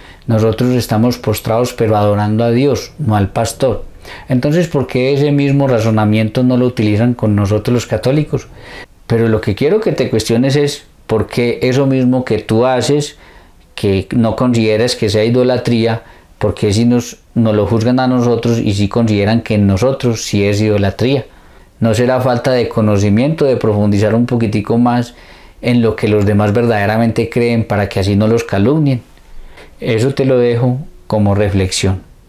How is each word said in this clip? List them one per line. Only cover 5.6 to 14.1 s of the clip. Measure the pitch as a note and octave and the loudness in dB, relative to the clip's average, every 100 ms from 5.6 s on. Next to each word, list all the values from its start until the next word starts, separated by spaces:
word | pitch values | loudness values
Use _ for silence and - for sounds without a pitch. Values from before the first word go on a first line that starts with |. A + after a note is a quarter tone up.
| C3+ | 2
razonamiento | A#2 A2 A2 G#2+ G#2+ A2 B2+ | 2 2 2 2 2 0 0
no | B2+ B2 | 2 2
lo | B2+ | 0
utilizan | A#2+ G#2+ G#2 A#2+ | 0 0 2 0
con | A#2+ G#2+ | 0 0
nosotros | G#2 G2+ G#2+ C3 | 0 0 0 0
los | B2 - | -2 -2
católicos? | A2 B2 D3 D3 C3+ - - - - - - - | -4 0 0 -2 -6 -8 -20 -20 -20 -20 -16 -4
Pero | A#2 A2+ | 0 2
lo | G#2+ | 0
que | A2 G2 | -2 -2
quiero | C#3+ G#3+ | 0 0
que | G3 | 0
te | C#3+ B2 | -2 -2
cuestiones | - - A2+ C3+ | -2 0 0 2
es, | C#3+ C#3+ - - - - | 2 0 -4 -16 -16 -4
¿por | A2 G2+ | -2 -2
qué | - A#2+ - | -2 -2 0
eso | B2+ B2+ | 0 0
mismo | C3+ C3 B2+ C3 | 0 2 2 0
que | B2+ - | 0 -4
tú | - A2+ | 0 0
haces, | B2+ B2+ C3+ D3 D3 - - - - - _ | 2 0 0 0 -2 -10 -20 -20 -20 -20 _
que | - G#2 F#2+ - | -4 0 0 0